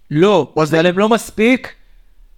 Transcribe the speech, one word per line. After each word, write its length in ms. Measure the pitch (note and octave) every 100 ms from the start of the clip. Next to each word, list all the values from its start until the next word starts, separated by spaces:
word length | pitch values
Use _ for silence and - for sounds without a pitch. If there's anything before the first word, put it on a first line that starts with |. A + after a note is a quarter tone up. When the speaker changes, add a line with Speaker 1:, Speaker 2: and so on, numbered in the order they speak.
| -
Speaker 1:
לא, 400 | D3 G3 F#3+ C3
Speaker 2:
עושים. 240 | - D#3 D#3+
Speaker 1:
אבל 80 | F3
הם 120 | F3+
לא 100 | G#3+
מספיק, 640 | A3+ - - A3+ B3+ - - - - - - -